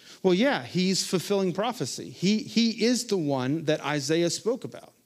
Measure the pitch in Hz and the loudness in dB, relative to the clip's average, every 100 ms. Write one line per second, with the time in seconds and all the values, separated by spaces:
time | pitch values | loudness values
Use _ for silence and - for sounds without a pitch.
0 | - - 190 180 262 190 123 170 185 190 | -20 -2 2 4 4 2 -2 0 2 0
1 | - 185 - 202 190 175 226 240 131 - | 0 -2 0 0 0 -2 -4 -4 -6 -8
2 | 85 131 185 214 - 220 226 202 220 240 | -12 -2 0 0 0 2 2 2 0 0
3 | - 196 147 135 127 156 151 151 - 147 | 0 -2 0 0 0 -2 0 0 0 -2
4 | 135 160 170 - 208 247 120 - - _ | 0 0 0 -2 -4 -4 -6 -14 -20 _